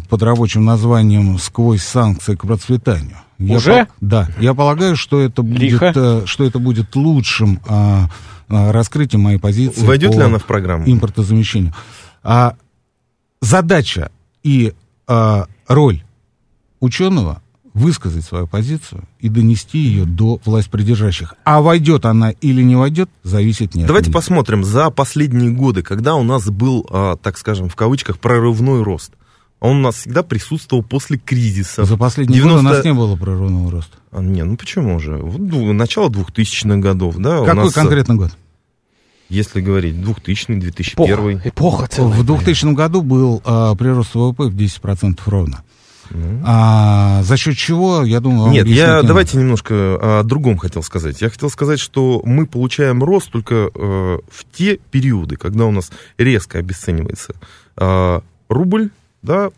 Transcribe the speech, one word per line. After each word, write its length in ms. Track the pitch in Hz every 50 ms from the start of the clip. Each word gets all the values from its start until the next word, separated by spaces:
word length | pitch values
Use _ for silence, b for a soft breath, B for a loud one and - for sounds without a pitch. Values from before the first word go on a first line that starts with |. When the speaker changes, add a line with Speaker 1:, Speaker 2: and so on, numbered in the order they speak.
| 82 -
Speaker 1:
под 140 | 117 107 113
рабочим 420 | 113 120 117 120 107 - 110 110
названием 720 | 110 113 110 107 120 120 113 110 107 104 104 101 98 95 92
«Сквозь 460 | - - - - 117 117 113 98 -
санкции 500 | - - 127 120 107 98 85 - - 104
к 60 | 90
процветанию». 760 | - 95 113 95 - - 127 120 - - 107 80 73 67 - - - _ _ -
Я 200 | 95 98 107 120
Speaker 2:
Уже? 280 | 117 151 220 247 233
Speaker 1:
по-, 60 | 208 _ _
да. 260 | - 101 113 110 92 82 85 -
Я 160 | 110 127 131
полагаю, 400 | 131 143 143 147 156 185 190 170
что 240 | 139 - - - 143
это 240 | 135 127 - - 120
будет, 160 | 113 117 123
Speaker 2:
Лихо. 300 | 127 135 117 120 175 180 160
Speaker 1:
э, 280 | 139 131 120 117 113 101
что 180 | 90 - - 143
это 140 | 127 107 127
будет 380 | 120 127 120 110 110 - -
лучшим, 640 | 135 143 165 160 139 113 - - - 113 104 98 87 - -
а, 420 | 104 104 104 101 101 98 92 82 B B B B B B B -
а, 220 | 107 104 101 104
раскрытием 500 | 107 117 117 - - 151 151 123 - 104
моей 160 | 101 101 101 95
позиции 480 | - 107 101 110 131 131 - 117 117
Speaker 3:
Войдет 280 | 107 135 139 160 202 -
Speaker 1:
по 40 | -
Speaker 3:
ли 60 | 143
она 160 | 120 113 107
в 60 | -
программу? 400 | - 101 104 95 90 90 82 82 104
Speaker 1:
импортозамещению. 800 | 123 117 110 104 95 - 104 92 110 110 110 - - 107 95 82 78 B B B B B B B B B -
А 320 | 104 113 120 123 120 117 - _ _ _ _ _ _ _ _ _ _ _ _ _ _ _ _
задача 680 | - 107 131 185 180 170 196 160 - - - 90 76 - - _ _ _ _ _
и, 320 | - 147 139 131 117 107 - _ _ _ _ _ _ -
а, 380 | 123 117 110 110 107 101 92 - - _ _ -
роль 340 | 127 147 151 131 98 76 - - _ _ _ _ _ _ _ _ _ _ _ _ _ _
ученого 640 | - 127 - - 185 190 190 156 101 80 73 - - _ _ _ _ _ -
высказать 500 | 104 127 165 165 - - 95 80 80 80
свою 240 | - - 87 87 82
позицию 560 | - 104 113 127 156 151 - - - 92 - - _ _
и 80 | - 110
донести 500 | 107 117 113 113 117 101 - - - 156
ее 260 | 151 127 104 98 92
до 340 | 85 87 85 110 113 120 113 -
властьпридержащих. 920 | 110 110 110 104 - - 101 104 107 120 104 107 104 87 - 82 80 - _ -
А 160 | - 151 151
войдет 440 | 147 165 170 170 151 151 160 139 -
она 240 | 113 110 113 113 110
или 300 | 110 - - 143 131 131
не 140 | 127 123 127 127
войдет, 320 | 131 143 156 165 185 185 _ _ -
зависит 520 | 92 92 104 101 110 110 - 113 95 -
не 60 | 87
от 60 | 82 82
Speaker 3:
Давайте 200 | 156 202 - 82
Speaker 1:
меня. 40 | 78
Speaker 3:
посмотрим 500 | 170 160 - 180 165 123 - 107 101 95
за 260 | 95 104 131 156 160
последние 600 | - - 139 - - 151 147 143 123 123 120 120
годы, 300 | 120 123 135 131 113 92
когда 340 | 90 - 101 104 113 143 160
у 80 | 151 120
нас 220 | 117 135 131 95 107
был, 380 | 104 98 120 135 127 117 - -
а, 280 | - 95 98 95 87 -
так 200 | - 104 92 -
скажем, 300 | - 110 107 95 92 87
в 80 | -
кавычках, 420 | - 110 113 135 135 - - 92 -
прорывной 600 | - 120 123 117 117 120 117 110 120 135 135 123
рост. 300 | 110 104 92 80 - - _ _ _ _ _ _ _ _ _ _
Он 180 | - 117 135 143
у 20 |
нас 140 | 135 123 113
всегда 280 | - - - 123 165 180
присутствовал 600 | - - 107 - - 156 156 - - - 123 107
после 340 | - - 139 - - 147 131
кризиса. 680 | - - 131 123 120 110 98 98 95 - - - 104
Speaker 1:
За 120 | 95 113 101
последние 440 | 120 127 120 147 139 120 127 127
годы 120 | 135 165 165
у 80 | 151
нас 20 | 135 135 143 139
Speaker 3:
Девяносто 60 | 135 165
Speaker 1:
не 60 | 147
было 220 | 123 117 104 98 82
прорывного 520 | 95 95 92 92 98 95 92 90 90 87
роста. 260 | 87 85 80 - _ _ _ _
Speaker 3:
А, 100 | - 95
не, 220 | 92 92 95 90 80
ну 120 | 87 107
почему 420 | 117 - - - 196 156 107 87 82
же? 180 | 76 78 78 71
Вот 280 | 67 80 95 147 202
ду-, 280 | 190 165 143 113 104 104
начало 360 | 104 120 113 - - - -
двухтысячных 720 | 110 101 92 - - - 113 - - - - 107 104 101
годов, 380 | 95 98 95 92 92 87 85 87
да, 240 | 95 135 170 160
у 40 | 123
Speaker 1:
Какой 200 | - - 196 208
Speaker 3:
нас, 80 | 185 -
Speaker 1:
конкретно 420 | 151 156 135 - 143 127 - 117
год? 160 | 107 95 80 - - _ _ _ _ _ _ _ _ _ _ _ _ _ _ _ _ _ -
Speaker 3:
если 320 | 90 98 107 - - 101
говорить, 400 | 92 98 98 98 87 82 78 85
двухтысячный, 560 | 90 104 110 - - - 98 110 - - 117 98
две 140 | 92 87
тысячи 240 | 85 - 85 - -
первый. 400 | - 165 - 202 202 104 104 101 95 90
Speaker 2:
Эпоха, 60 | 127
эпоха 380 | - - 143 - - - 127 117
целая, 260 | - - 127 117 107 113
Speaker 1:
В 40 | 120
двухтысячном 500 | 117 156 147 - 185 165 - - 151 147
Speaker 2:
конечно. 240 | 131 156 165 165 185
Speaker 1:
году 20 | 165
был, 360 | 131 131 127 131 127 117 110 -
а, 320 | 123 117 113 113 110 107
прирост 380 | 92 120 127 127 123 113 - -
В 60 | 117
В 140 | 120 127 123
П 120 | 127 147
в 100 | 120 95
десять 240 | 98 104 98 - -
процентов 480 | - 101 98 85 - 98 90 - - 107
ровно. 340 | 101 98 87 73 67 67 - b b b b b b b b -
Speaker 3:
Ну. 280 | - 85 82 82 104 123 156
Speaker 1:
А 800 | 117 117 113 110 113 110 107 107 104 101 101 101 101 98 98 92
за 120 | 92 131
счет 200 | 131 - 156 143
чего, 480 | - - - 170 165 185 190 180 165 139
я 160 | 113 113 120
думаю, 240 | 117 131 127 117 110
вам 80 | 113
Speaker 3:
Нет, 100 | 139 110 104
Speaker 1:
объяснить 200 | 110 113 131 160
Speaker 3:
я, 160 | 165 160 156
Speaker 1:
не 60 | 139 117
Speaker 3:
давайте 240 | 165 190 185 - - 135
Speaker 1:
надо. 60 | 131
Speaker 3:
немножко 300 | 131 120 107 - - 113 104 98 95 95 - - 110 107 107
о 40 | 107
другом 360 | 113 127 151 147 127 107 85
хотел 240 | 87 90 - 85 80
сказать. 360 | - - 90 80 78 69 -
Я 120 | 107 117
хотел 180 | - - 143 147
сказать, 300 | - - 143 143 151 135
что 420 | - - - 139 131 127 123 110 -
мы 220 | 123 123 147 160
получаем 580 | 156 - 123 127 123 - - 147 135 123 123 135
рост 280 | 160 196 196 - -
только, 400 | - 117 107 - 120 113 104 92 -
э, 440 | - - 101 98 95 92 92 90 - - -
в 160 | - - - _ -
те 220 | - 175 202 202 190 - _
периоды, 440 | - 135 127 135 120 95 82 73 71
когда 300 | - - 90 101 110 117
у 60 | 113
нас 200 | 104 98 85 B B B B B B -
резко 400 | 120 131 127 101 85 - - 87
обесценивается, 760 | 85 90 90 - - - 85 82 80 - - - - - - b b b b b b b b -
э, 420 | 95 92 95 92 92 90 87 85 - _ _ _ _ -
рубль, 420 | 110 127 180 180 190 220 220 208 - _ _ _ _ _ -
да, 260 | 107 151 190 202 190 -